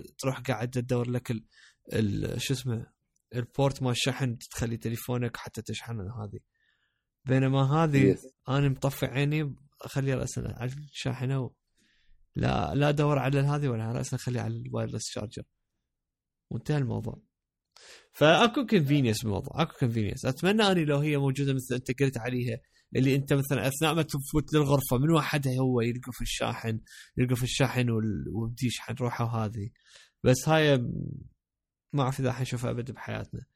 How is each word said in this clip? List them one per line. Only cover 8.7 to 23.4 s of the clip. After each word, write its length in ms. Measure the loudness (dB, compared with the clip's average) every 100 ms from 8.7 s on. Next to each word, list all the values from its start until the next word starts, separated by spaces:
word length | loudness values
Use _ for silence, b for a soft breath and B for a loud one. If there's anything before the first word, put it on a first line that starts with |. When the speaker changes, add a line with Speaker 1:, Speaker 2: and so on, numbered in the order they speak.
| 0 -2 -2 -4
Speaker 1:
عيني، 500 | 0 0 0 -2 -8 -18 -18
أخلي 320 | -6 -4 0
رأسا 400 | -2 -2 -4 -6 -6
على 140 | -8
الشاحنة 680 | -8 -14 -8 -6 -4 -2 -2
و-، 140 | -4 _ _ _ _ _ _ -20 _ -2
لا، 380 | 0 0 0
لا 140 | 2 2
أدور 300 | 4 2 2
على 220 | 2 2
هذه 280 | 2 0 -2
ولا 240 | -2 -4
رأسا 240 | -4 -4 -4
أخلي 240 | -4 -4
على 160 | -4 -6
الوايرلس 460 | -6 -6 -4 -6 -8
شارجر. 320 | -8 -8 -10 -16 _ _ _ _ _ _ _ _ _ -12
وانتهى 280 | -10 -2 0
الموضوع. 440 | 0 -2 -6 -10 _ _ _ _ _ -20 b b b
فأكو 540 | 4 6 8 6 2 2
convenience 560 | 4 4 4 4 2
بالموضوع، 400 | 0 -2 -2 -2
أكو 240 | -2 0 -2
convenience. 380 | 0 -2 -2
أتمنى 380 | -4 0 2 4
أني 220 | 4 4
لو 140 | 2 2
هي 180 | 2 2
موجودة 380 | 0 0 0
مثل 200 | -2 -2
أنت 280 | -4 -2 0
قلت 160 | 0 0
عليها، 420 | -4 -4 -4 -6 _ _ _ 2
اللي 180 | 4
أنت 180 | 4 4
مثلا 360 | 2